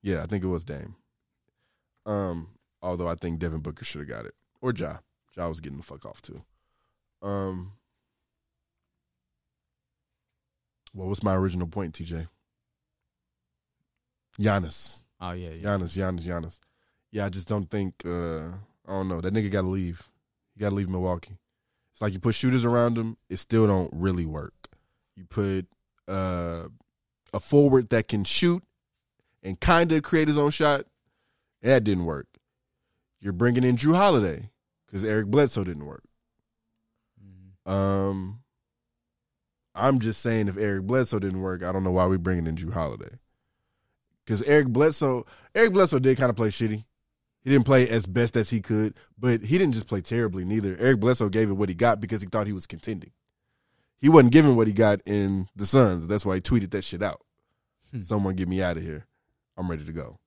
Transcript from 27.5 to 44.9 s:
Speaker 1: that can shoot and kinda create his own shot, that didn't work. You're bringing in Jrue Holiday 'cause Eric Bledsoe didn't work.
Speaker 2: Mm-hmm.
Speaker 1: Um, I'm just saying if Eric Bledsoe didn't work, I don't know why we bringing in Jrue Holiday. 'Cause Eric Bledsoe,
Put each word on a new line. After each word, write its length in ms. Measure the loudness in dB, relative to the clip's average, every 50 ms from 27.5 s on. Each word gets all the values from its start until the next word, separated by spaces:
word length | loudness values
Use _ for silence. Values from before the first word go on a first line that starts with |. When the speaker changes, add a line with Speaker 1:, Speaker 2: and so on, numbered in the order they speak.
| 4 6 6 8 6 4 4 4
Speaker 1:
that 180 | 0 0 0 _
can 160 | -4 -4 -2
shoot 400 | 0 0 2 2 2 2 0 _ _ _ _ _ _ _ _ _ _ _ _ _ _ _ _
and 180 | _ -10 -10 -2
kinda 420 | 2 4 4 4 4 4 2 0
create 260 | 0 2 2 2 2 2
his 100 | 2 2
own 140 | 2 0
shot, 340 | 0 2 2 2 2 0 -2 _ _ _ _ _ _ _ _ _ _ _ _ _ _ _ 2
that 200 | 4 4 4 4
didn't 220 | 2 0 0 -2
work. 220 | -4 -6 -8 -10 _ _ _ _ _ _ _ _ _ _ _ _ _ _ _ _ _ _ _
You're 140 | -8 -6 -2
bringing 300 | 2 2 2 4 4 4
in 120 | 4 2
Jrue 200 | 2 2 2 4
Holiday 560 | 6 6 6 4 4 2 0 -2 -6 -12 -16 _ _ _ _ _ _ _ _
'cause 160 | -8 -6 -4
Eric 240 | 0 0 0 0 2
Bledsoe 360 | 2 2 2 2 0 -4 -6
didn't 240 | -6 -6 -10 -12 -16
work. 160 | -16 -18 _ _ _ _ _ _ _ _ _ _ _ _ _ _ _ _ _ _ _ _ _ _ _ _
Speaker 2:
Mm-hmm. 500 | -20 -20 -20 -20 -20 -20 -20 _ _ -2
Speaker 1:
Um, 720 | 0 2 2 2 2 2 0 -2 -2 -4 -6 -10 -12 -16 _ _ _ _ _ _ _ _ _ _ _ _ _ _ _ _ _ _ _ _ _ _ _ _ _ _ _
I'm 260 | 0 2 2 2 2
just 220 | 0 -2 -4 -2
saying 260 | -2 0 0 0 0 -2
if 100 | -2 -2
Eric 280 | -2 -2 -2 -2 -2
Bledsoe 320 | -2 0 0 0 0 -2 -4
didn't 220 | -4 -4 -4 -4
work, 220 | -6 -6 -6 -6 -6
I 80 | -4
don't 120 | -2 -2 0
know 80 | 0
why 140 | 2 4 4
we 120 | 4 2 0
bringing 280 | 0 -2 -2 -2 -2
in 100 | -4 -6
Jrue 180 | -6 -6 -6 -6
Holiday. 440 | -6 -6 -6 -8 -12 -14 -18 -18 -20 _ _ _ _ _ _ _ _ _ _ _ _ _ _ _ _ _ _ _ _ _
'Cause 160 | -6 -4 -4 2
Eric 240 | 4 4 4 4 4
Bledsoe, 580 | 2 4 4 2